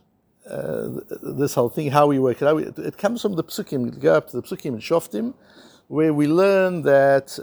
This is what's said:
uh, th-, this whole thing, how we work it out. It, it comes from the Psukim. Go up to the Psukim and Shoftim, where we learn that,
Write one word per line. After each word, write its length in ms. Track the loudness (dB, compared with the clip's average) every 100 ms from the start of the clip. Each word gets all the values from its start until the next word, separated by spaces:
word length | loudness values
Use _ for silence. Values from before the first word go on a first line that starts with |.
| _ _ _ _ -14
uh, 420 | -10 -6 -6 -6 -8 -10
th-, 120 | -12 -8 -4
this 160 | -2
whole 160 | 0 0
thing, 200 | 0 0
how 160 | 4 4
we 120 | 4
work 240 | 2 2
it 60 | 0
out. 120 | 0
It, 180 | -2 -8
it 200 | -10 -4
comes 240 | -4 -2
from 120 | -4
the 100 | -4
Psukim. 540 | -6 -8 -6 -4 -4 -2
Go 160 | 2
up 140 | 2 0
to 80 | -10
the 20 |
Psukim 320 | -8 -10 -8
and 80 | -8
Shoftim, 500 | -2 -2 -2 -6 -8 -10 _ -20 -20 _ -8
where 260 | 0 0
we 140 | 2 2
learn 560 | 4 4 4 2 0
that, 560 | 4 4 6 4 0 -8